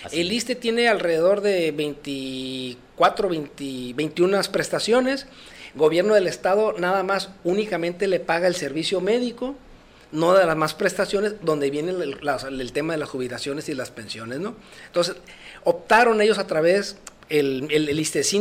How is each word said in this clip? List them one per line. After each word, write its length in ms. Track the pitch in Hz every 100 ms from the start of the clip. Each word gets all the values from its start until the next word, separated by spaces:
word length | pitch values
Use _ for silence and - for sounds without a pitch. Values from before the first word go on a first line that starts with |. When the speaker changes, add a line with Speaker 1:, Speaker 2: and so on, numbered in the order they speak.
Speaker 1:
Así 160 | - 160
Speaker 2:
El 80 | 175
Speaker 1:
es. 40 |
Speaker 2:
issste 200 | 226 226
tiene 320 | 247 233 233 240
alrededor 540 | 196 175 160 175 202
de 320 | 202 190 160
veinticuatro, 1600 | 147 147 143 143 135 135 131 131 131 127 123 - - 180 190 202
veinti, 640 | 160 143 - 139 131 123
veintiunas 540 | 123 151 151 180 196 -
prestaciones. 800 | 175 147 156 - 247 254 277 - - - - -
Gobierno 400 | 131 156 170 208
del 120 | 208 175
Estado 480 | - 185 202 220 175
nada 240 | 175 190
más 260 | 185 196 - -
únicamente 640 | 170 202 214 175 170 175 196
le 100 | 175
paga 280 | - 170 180
el 60 |
servicio 480 | 175 139 147 160 185
médico, 520 | 185 247 247 233 254 285 - - - - -
no 220 | 151 165
de 140 | 190 170
las 100 | 160
más 160 | 156
prestaciones, 640 | - 190 180 185 196 208 208
donde 280 | 165 151 139
viene 200 | 147 151
el, 260 | 185 147 -
la, 160 | 147 131 135
el 240 | 131 123
tema 220 | 143 160
de 40 | 156
las 120 | 135
jubilaciones 580 | 131 123 117 143 143 165
y 60 |
las 160 | 135 120
pensiones, 500 | - 107 113 113 135
¿no? 160 | 202 - - - -
Entonces, 300 | 175 170 - - - - -
optaron 580 | - 170 - 220 240 214
ellos 160 | 214 196
a 80 | 190
través, 500 | 160 165 202 196 - - - -
el, 400 | 151 139 131 147
el, 200 | 151 151
el 100 | 156
issste 220 | 151 151 139 202